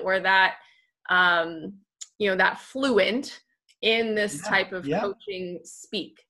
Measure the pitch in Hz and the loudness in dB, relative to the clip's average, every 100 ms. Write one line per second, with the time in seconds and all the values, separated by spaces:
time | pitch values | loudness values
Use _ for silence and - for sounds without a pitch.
0 | 185 190 185 190 185 - - _ _ _ | 0 0 2 4 4 0 -16 _ _ _
1 | - 180 180 170 165 165 170 202 _ - | 0 4 4 4 0 -6 -12 -14 _ -20
2 | - - 208 185 185 - - 269 269 208 | -16 -4 0 2 2 0 -8 -2 2 4
3 | 190 233 - - _ _ _ _ 214 226 | 2 0 -6 -14 _ _ _ _ 0 0
4 | 226 214 208 - 214 196 - 185 139 175 | 0 -2 -2 -4 -2 -2 -2 -6 -4 -2
5 | 202 196 - 185 180 175 - - - 208 | -4 -8 -10 -10 -8 -10 -14 -20 -10 -8
6 | - _ _ | -8 _ _